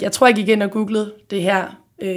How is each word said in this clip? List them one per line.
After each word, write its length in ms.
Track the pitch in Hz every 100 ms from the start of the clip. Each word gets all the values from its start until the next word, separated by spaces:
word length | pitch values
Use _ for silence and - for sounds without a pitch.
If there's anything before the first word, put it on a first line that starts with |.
jeg 100 | 202
tror, 140 | - 254
jeg 100 | 214
gik 120 | 202
ind 140 | 214
og 80 | 202
googlede 420 | 214 202 214 208 - _
det 120 | 202
her, 200 | 180 190 - - _ _
øh, 140 | 190